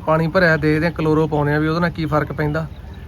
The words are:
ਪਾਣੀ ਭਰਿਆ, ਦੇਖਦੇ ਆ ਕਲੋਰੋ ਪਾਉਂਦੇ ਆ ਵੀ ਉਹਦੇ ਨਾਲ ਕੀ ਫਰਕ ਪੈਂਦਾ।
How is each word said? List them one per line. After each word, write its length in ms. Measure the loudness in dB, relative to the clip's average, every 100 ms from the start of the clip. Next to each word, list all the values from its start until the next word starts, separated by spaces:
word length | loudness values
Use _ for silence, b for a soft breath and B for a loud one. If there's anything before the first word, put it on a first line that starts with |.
| 0
ਪਾਣੀ 220 | 2 2
ਭਰਿਆ, 280 | 2 4 4
ਦੇਖਦੇ 300 | 2 2 0
ਆ 40 |
ਕਲੋਰੋ 360 | 0 2 2 2
ਪਾਉਂਦੇ 260 | 0 2
ਆ 40 | 2
ਵੀ 100 | 0
ਉਹਦੇ 120 | 0
ਨਾਲ 100 | -2
ਕੀ 160 | -2 -2
ਫਰਕ 260 | 0 -2
ਪੈਂਦਾ। 340 | -2 -2 -2 -6 B B B